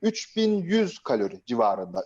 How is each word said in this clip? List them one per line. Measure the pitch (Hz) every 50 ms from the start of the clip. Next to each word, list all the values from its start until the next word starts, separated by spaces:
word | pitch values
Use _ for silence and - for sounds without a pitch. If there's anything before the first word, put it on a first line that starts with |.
üç | 196 220 220 - - - -
bin | 220 220 214 214
yüz | 196 175 170 208 226 214 170 - -
kalori | - - 123 107 101 92 95 - _
civarında. | - 123 117 107 104 98 98 92 90 90 95 -